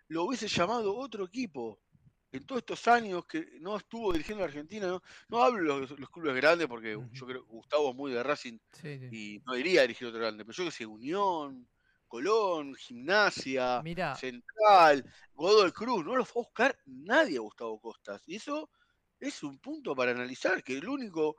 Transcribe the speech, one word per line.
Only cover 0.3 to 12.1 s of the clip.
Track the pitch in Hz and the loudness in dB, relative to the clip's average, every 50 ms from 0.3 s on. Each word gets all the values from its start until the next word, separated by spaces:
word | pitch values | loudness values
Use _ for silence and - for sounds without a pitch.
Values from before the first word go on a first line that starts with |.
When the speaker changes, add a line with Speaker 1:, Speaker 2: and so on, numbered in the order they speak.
| 254 - 226 - | -4 -4 -4 -2
Speaker 1:
llamado | - 175 175 196 240 240 214 196 202 | 0 2 2 2 0 -2 -2 -2 -4
otro | 247 277 240 226 202 190 | -4 -6 -10 -8 -10 -10
equipo. | 180 - 262 247 175 147 127 117 110 101 _ _ _ _ _ _ _ _ _ _ _ | -8 -8 -8 -8 -8 -8 -8 -8 -8 -10 _ _ _ _ _ _ _ _ _ _ _
En | - 131 147 | -14 -14 -8
todos | - 269 233 | -6 -6 -6
estos | - - 170 - - 233 | -6 -6 -6 0 4 6
años | 240 240 226 202 180 175 - | 6 6 4 0 -6 -6 -6
que | - - 160 165 - - - | -6 -6 -8 -8 -8 -14 -12
no | 160 196 214 | -8 -6 -6
estuvo | 190 - - 226 233 226 190 | -6 -8 -10 -10 -4 -2 0
dirigiendo | - - - - 214 208 | 0 -2 -2 -4 -6 -4
a | 180 | -4
Argentina, | 147 139 147 151 - 208 214 196 | -4 -6 -8 -12 -12 -8 -6 -6
no, | 175 185 180 - - - - - - | -4 -6 -6 -10 -14 -20 -20 -10 -4
no | 220 233 | 2 4
hablo | 254 254 240 202 165 147 139 | 4 4 4 2 0 0 0
de | 139 | -2
los, | 135 - 143 139 | -4 -8 -12 -14
los | 131 - | -16 -16
clubes | - 170 165 143 131 | -10 -6 -4 -2 2
grandes, | 127 139 156 170 170 160 | 4 6 6 6 6 2
porque | 127 120 113 110 110 107 | -2 -6 -6 -8 -8 -8
Speaker 2:
Ujú. | 107 127 113 | -8 -10 -14
Speaker 1:
yo | 123 135 131 | -14 -14 -12
creo | 123 127 127 - | -12 -12 -12 -14
que | _ | _
Gustavo | 113 110 - - 147 151 147 131 | -20 -20 -6 -2 0 0 0 0
es | 123 | -2
muy | 131 143 139 | -4 -6 -4
de | 123 117 | -4 -2
Racing | 123 143 147 - - 123 113 110 _ _ | -2 -2 -4 -4 -6 -12 -14 -16 _ _
Speaker 2:
Sí, | - - - 147 143 131 | -20 -16 -14 -14 -12 -12
sí. | 127 123 | -14 -14
Speaker 1:
y | 113 110 104 104 104 104 - | -12 -12 -12 -12 -12 -12 -8
no | 127 127 | -6 -4
iría | 123 143 185 185 151 | -2 2 4 6 6
a | |
dirigir | 131 117 113 - 123 117 | 6 6 2 -4 -10 -8
otro | 113 113 | -6 -4
grande, | 113 110 107 104 104 | -4 -4 -4 -6 -12
pero | 113 110 | -12 -8
yo | 175 180 | -8 -6
que | 160 | -6
sé, | - - 117 | -8 -10 -12
Unión, | 110 107 110 120 143 180 202 202 190 170 156 147 139 131 127 123 _ _ _ _ _ _ _ _ | -12 -12 -10 -8 -4 -2 0 0 0 0 -2 -6 -8 -12 -16 -20 _ _ _ _ _ _ _ _
Colón, | _ | _